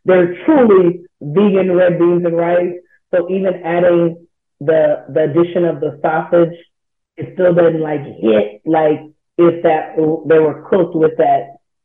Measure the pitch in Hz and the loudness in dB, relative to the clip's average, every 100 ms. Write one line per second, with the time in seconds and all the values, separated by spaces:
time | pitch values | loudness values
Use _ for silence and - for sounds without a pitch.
0 | - 185 175 - - 302 226 185 170 175 | 0 2 0 -2 0 4 4 4 2 -2
1 | - - 147 165 208 190 185 175 180 165 | -10 -16 -6 0 2 2 0 2 2 2
2 | 170 175 170 165 170 175 180 175 - _ | 0 0 -2 -2 0 0 -2 -8 -18 _
3 | _ 180 175 190 185 180 165 175 175 175 | _ -4 -2 -4 -4 -4 -4 0 2 2
4 | 170 170 _ _ _ - 143 160 151 147 | 0 -4 _ _ _ -8 -2 2 2 -2
5 | - 143 151 156 175 180 170 147 151 - | -4 -2 0 0 0 0 -2 -2 -8 -6
6 | 160 160 170 175 165 - _ _ _ _ | -4 -4 0 0 0 -4 _ _ _ _
7 | _ - 143 - 180 170 165 160 156 151 | _ -16 -10 -2 0 2 2 0 -4 -6
8 | 135 101 110 107 - - 156 160 156 151 | -10 -6 0 0 -2 -6 -4 0 0 -2
9 | - _ _ - 170 170 165 156 - 160 | -6 _ _ 0 2 2 0 0 -4 -4
10 | 156 160 147 160 151 139 - 196 170 160 | -2 -2 2 2 2 -2 -2 -2 0 0
11 | 156 - - - - - _ _ | 0 0 0 0 -2 -16 _ _